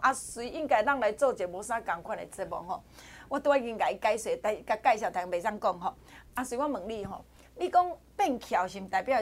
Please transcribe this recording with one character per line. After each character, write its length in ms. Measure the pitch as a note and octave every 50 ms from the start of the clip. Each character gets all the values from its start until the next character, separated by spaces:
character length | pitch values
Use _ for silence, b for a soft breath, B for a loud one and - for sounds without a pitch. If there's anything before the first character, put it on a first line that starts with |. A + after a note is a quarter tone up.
阿 100 | - C4
水 380 | C4 - - - - A#3 A#3+ B3
应 160 | - D#4+ D#4
该 180 | B3+ C4+ G#3+ -
咱 160 | C#4+ C#4 C4
来 120 | A3+ G#3
做 200 | G#3+ - C#4 B3+
一 60 | -
个 100 | - F3+
无 140 | F3 F3 F#3+
啥 180 | - - A3+ -
共 220 | F3 - E3+ E3+
款 160 | D#3+ - G#3
的 80 | E3+ E3+
节 180 | E3 - G3+ F#3
目 100 | E3 E3+
吼。 260 | E3+ E3+ F3+ F3 - - B B B B B B B B B
我 100 | - -
拄 120 | - C#4+
仔 80 | C#4 C#4
已 40 | A#3
经 140 | A#3 A3+
甲 140 | G3+ F3 E3+
伊 80 | F#3 F#3
解 160 | - A3 A3
释， 180 | G#3+ - G#3+ - - - G#3+ G#3+ - -
甲 100 | - G#3+
介 220 | G#3+ - B3+ A#3
绍， 140 | G#3+ A3 F3+ E3+
但 160 | F3+ F3+ F3+
袂 60 | F3+
使 80 | F3 F3
讲 360 | G#3+ G#3 G3+ - G3 F3+ F3
吼。 140 | F3+ F#3 - - b b b b b b -
阿 100 | B3+ B3+
水， 140 | - A#3+
我 100 | B3 D4
问 220 | D4 B3+ F#3+ F3 A3
你 160 | A3+ G#3 G3
吼， 180 | F#3+ F#3+ - - - b b b b b
你 120 | - F4 D#4
讲 200 | - F4+ F4+ F4+ E4 - - - -
变 200 | - G4+ D#4 B3+ A3
巧 280 | - - A3+ F3+ F#3
是 140 | F#3 F#3 G3
毋 60 | F#3+
代 160 | G3 F#3+ F#3+ -
表 180 | B3+ C4+ A#3